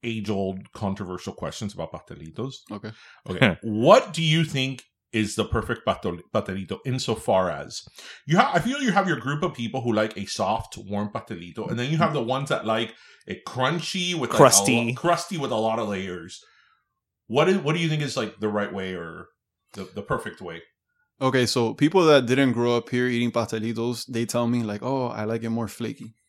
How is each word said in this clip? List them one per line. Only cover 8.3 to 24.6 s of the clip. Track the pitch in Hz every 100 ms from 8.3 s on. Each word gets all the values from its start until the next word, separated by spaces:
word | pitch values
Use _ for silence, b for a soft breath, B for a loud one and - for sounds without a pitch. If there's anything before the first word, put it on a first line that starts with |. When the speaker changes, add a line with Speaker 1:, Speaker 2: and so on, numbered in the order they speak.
| 170
Speaker 1:
ha-, | -
I | 175
feel | 226 285
you | 262
have | 196 190
your | 139
group | 123 147
of | 180
people | 135 117 135
who | 120
like | 107 110 98
a | 98
soft, | - 95 110 - -
warm | 98 101 104
pastelito, | - - 90 87 85 104
and | 117
then | 127
you | 156
have | 165
the | 151
ones | 117 131 139
that | 135 107
like | 113 117 B B B -
it | 95 -
crunchy | 127 127 170 151 190 180
with, | 175 127
like, | 110
Speaker 3:
Crusty. | 131 - - 120
Speaker 1:
a |
lo-, | 117
crusty | 123 165 165 - 175
with | 131
a | 113
lot | 110 113
of | 107
layers. | 98 95 90 85 - b b b b b _ _ _ _
What | 117 170
is, | 190
what | 147
do | 165
you | 165
think | 151
is, | 143 131
like, | 107 95
the | 107
right | 104 101
way | 95 95
or | 90 85 82 87 _ _ _ _
the, | - 95
the | 104
perfect | 101 123 - -
way? | 92 85 - _ _ _ _ _
Speaker 2:
Okay, | 131 131 123
so | 127 117
people | - 147 185
that | 160 143 123
didn't | 131 135
grow | 120 120 120
up | -
here | 123 123
eating | 120 120
pastelitos, | 117 110 110 110 113 117 117 -
they | 117 117
tell | 120 117
me, | 120